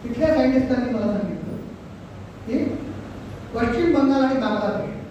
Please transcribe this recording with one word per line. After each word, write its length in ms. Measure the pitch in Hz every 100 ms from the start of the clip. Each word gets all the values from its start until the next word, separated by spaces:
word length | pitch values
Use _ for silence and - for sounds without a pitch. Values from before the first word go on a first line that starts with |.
तिथल्या 320 | 247 247 311 302
सायंटिस्टांनी 540 | 254 262 - 247 240
मला 120 | 220 214
सांगितलं 500 | 196 175 - - - - - - - - - - - -
की 100 | 254 294 - - - - - - - - 233
पश्चिम 380 | 240 240 339
बंगाल 300 | 285 269 269
आणि 160 | 262 262
बांगलादेश 540 | 220 214 202 - - - -